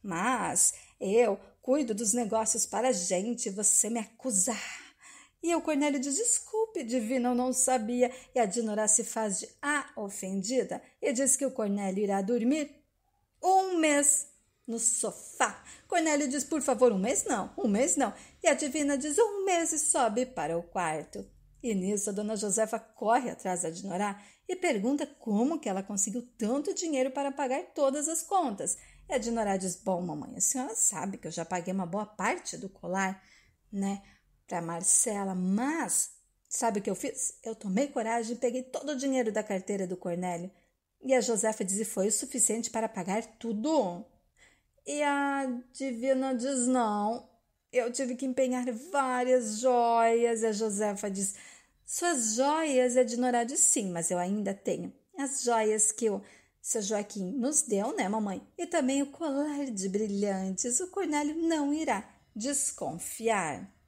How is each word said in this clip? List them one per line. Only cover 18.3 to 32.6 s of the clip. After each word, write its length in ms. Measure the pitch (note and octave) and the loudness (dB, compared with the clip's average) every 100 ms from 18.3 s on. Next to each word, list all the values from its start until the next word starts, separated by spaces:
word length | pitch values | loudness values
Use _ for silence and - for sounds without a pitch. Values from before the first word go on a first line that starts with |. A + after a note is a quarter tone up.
| - | 0
E 60 | F4 | 2
a 60 | |
divina 420 | C#4+ D4 D4 C#4+ C#4+ | 4 2 0 0 0
diz, 220 | D4 C#4+ | 0 2
"Um 260 | A4+ G4+ | 2 2
mês", 300 | G4 F4 E4 | 2 2 2
e 40 | D#4 | 0
sobe 460 | - D#4+ A#3+ G#3 | 0 2 2 2
para 320 | B3+ - D3+ E3 | -2 -4 -2 -2
o 60 | |
quarto. 640 | F3 G3 E3+ D#3 D#3 G3+ G3 - - - | -4 -4 -2 -4 -8 -12 -14 -18 -20 -8
E 120 | B3 | -2
nisso, 340 | G3+ F#3 G#3 G#3 | 0 0 -2 -2
a 40 | |
dona 220 | G3 G#3 A3 | -4 -4 -2
Josefa 420 | G#3 G3+ A3 A3+ | 0 0 0 -2
corre 500 | - - G#3 A#3+ B3 | -8 -4 2 2 2
atrás 320 | - F#3+ F3+ | -6 -4 -2
da 60 | E3 | -4
Dinorá 540 | E3 F#3+ F3+ G3+ G3 - _ - | -6 -6 -2 -2 -4 -14 _ -8
e 80 | F#4 | -2
pergunta 500 | F4+ A3+ G#3+ C#4+ D4 | 0 2 2 0 -2
como 540 | - - G#3 B3+ E4 | -8 0 2 2 0
que 80 | A3 | -2
ela 140 | F#3+ | -4
conseguiu 440 | G3 G3+ - A3+ A#3+ _ | -4 -2 -2 -4 -8 _
tanto 340 | G#3 C4+ G4+ | -2 0 -2
dinheiro 380 | F#4 E4+ C#4 C4 | -4 -2 0 0
para 200 | C4 C#4 | 0 -4
pagar 320 | C#4 C4+ B3+ - | -2 -2 -2 -4
todas 340 | - C#4 C#4 C#4+ | 0 0 2 -2
as 140 | - | -4
contas. 560 | - G4 D4 G3+ C#3 - - - - | 0 0 0 -2 -4 -6 -8 -20 -4
E 20 | |
a 60 | C#4 | -4
Dinorá 400 | A3+ A#3 G#3 F#3+ | -2 -2 0 0
diz, 180 | F#3+ F3 | -2 -6
"Bom, 240 | - F3+ | -2 -2
mamãe, 340 | F3 D3+ - | -2 -6 -8
a 60 | - | -2
senhora 340 | - C4 C4+ | 0 0 -4
sabe 440 | A4 - F3+ F#3+ G#3 | 0 0 0 -6 -6
que 80 | E3 | -8
eu 40 | |
já 140 | E3 | -8
paguei 300 | D#3+ F3+ F3 | -4 -4 -2
uma 100 | F#3+ | -4
boa 220 | F3 G3 G#3 | -2 -4 -6
parte 500 | - G3 F4 - | -4 -2 -2 -6
do 140 | - | -10